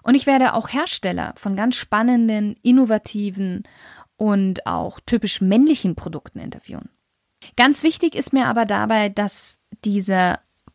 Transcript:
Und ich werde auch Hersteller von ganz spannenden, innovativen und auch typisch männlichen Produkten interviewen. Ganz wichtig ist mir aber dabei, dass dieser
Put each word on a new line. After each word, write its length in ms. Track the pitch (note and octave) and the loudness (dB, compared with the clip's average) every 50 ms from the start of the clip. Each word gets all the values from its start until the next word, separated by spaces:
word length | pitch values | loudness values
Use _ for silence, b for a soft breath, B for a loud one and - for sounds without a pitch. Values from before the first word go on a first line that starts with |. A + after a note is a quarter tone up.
| b A#3 | b 2
Und 60 | B3+ | 2
ich 120 | C#4 - | 2 4
werde 280 | C#4+ C4+ C4 B3+ A#3+ - | 4 4 4 4 2 0
auch 160 | - A3 - | -2 -4 -4
Hersteller 640 | - C4+ D#4+ F#4+ - - - F#3 F3 F3 - - - | -4 -4 -4 -4 -6 -6 -4 -4 -4 -4 -6 -8 -8
von 180 | - - G3+ G3 | -8 -6 -6 -4
ganz 220 | F#3+ G#3+ B3+ B3 | -2 0 -2 -2
spannenden, 800 | - - - - G#3+ A3+ B3 B3 A#3+ A#3 A3+ G#3+ G#3+ G#3 G#3 - _ | -2 -4 -2 0 2 2 4 4 4 4 2 2 0 -2 -4 -6 _
innovativen 1000 | - B3 B3 C4 C4 A3 A3 G#3+ G#3+ - - G#3 G3+ G3+ F#3+ G3 F#3+ F#3 F3+ G3 G#3+ B B B B B B B B B _ | 2 4 6 6 6 4 2 0 -2 -4 -6 -4 -4 -4 -4 -4 -4 -4 -4 -6 -10 B B B B B B B B B _
und 500 | - G#3+ G#3+ G3+ G3 G3 F#3+ F#3 - - | -2 0 0 2 2 2 0 -2 -4 -6
auch 340 | - F2 - - - - - - | -6 -4 -4 -6 -6 -10 -12 -6
typisch 380 | - A#3+ A#3 A3+ G3 - - | -2 -2 -2 -2 -2 -4 0
männlichen 540 | F#3+ F#3 G3+ A#3 C#4 D#4 D4+ - - F3+ E3 | 2 4 4 6 6 4 4 2 0 -4 -4
Produkten 420 | - - E3 D#3+ D3 - - - - | -4 -8 -12 -12 -12 -14 -14 -16 -14
interviewen. 500 | - - - - _ - - - - - _ _ _ _ _ _ _ _ _ _ B B B | -14 -14 -16 -16 _ -16 -16 -16 -16 -18 _ _ _ _ _ _ _ _ _ _ B B B
Ganz 260 | - A#3+ C4+ C#4+ - | 2 4 4 4 2
wichtig 320 | - E4 D#4+ - - E4 - | 0 -2 0 0 -2 -2 -2
ist 180 | - C4+ - | -2 -6 -2
mir 140 | - C4+ B3 | 0 0 0
aber 180 | B3+ A3+ A#3 A3+ | 2 0 0 0
dabei, 460 | G3+ G3+ G3+ G#3+ G#3+ A3 G#3+ G#3 G3+ | 0 0 -2 0 0 0 0 0 -2
dass 500 | G3 - G#3 G3 - - - - - _ _ - - - - | -2 -4 -4 -4 -4 -6 -8 -10 -10 _ _ -20 -16 -8 -4
dieser 560 | G#3 G3+ G3+ F#3+ G3 F#3+ F#3 F3+ F3+ F3 - _ _ _ _ _ - | -2 -2 -2 0 0 0 2 2 2 0 -4 _ _ _ _ _ -20